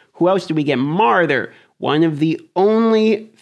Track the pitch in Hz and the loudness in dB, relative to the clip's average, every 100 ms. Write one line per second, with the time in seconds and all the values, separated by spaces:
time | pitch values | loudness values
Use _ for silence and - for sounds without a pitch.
0 | _ - 175 190 - 156 143 127 139 170 | _ -2 0 0 -2 -2 -2 -2 -2 0
1 | 233 202 165 131 - - _ _ 127 151 | 2 2 2 -2 -4 -12 _ _ -2 0
2 | 165 147 160 - - 175 202 220 226 220 | 0 0 -2 -2 -6 -2 0 2 2 2
3 | 220 214 - _ | 2 -2 -6 _